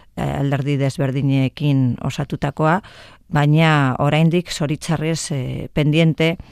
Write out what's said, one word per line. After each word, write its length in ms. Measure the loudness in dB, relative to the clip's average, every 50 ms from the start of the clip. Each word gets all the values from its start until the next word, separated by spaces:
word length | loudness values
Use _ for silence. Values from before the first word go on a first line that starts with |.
| -20 -14 _
e, 80 | -6
alderdi 540 | -4 -4 -2 -2 -2 -2 -2 -2 -2 -2 -2
desberdinekin 1200 | 0 0 -2 -2 -2 -4 -2 -2 -2 0 2 2 2 0 0 -2 -2 0 0 2 2 2 0 -2 -4
osatutakoa, 800 | -6 -6 -6 -6 -6 -6 -6 -6 -6 -6 -2 0 0 2 2 0 -2 -8 -18 -20 -20 -20 -20 -20 _ -4
baina 680 | 0 2 2 4 4 4 4 4 4 4 2 2 0 0
oraindik 540 | 0 0 2 2 2 2 2 0 -2 -4
zoritzarrez, 800 | -6 -6 -4 -4 -4 -6 -4 -4 -4 -2 -2 -4 -4 -4 -6 -6
e, 360 | -6 -6 -6 -6 -8 -8 -10 -4
pendiente, 640 | -2 0 2 2 4 4 4 4 4 2 0 0 0 -4 -10 -18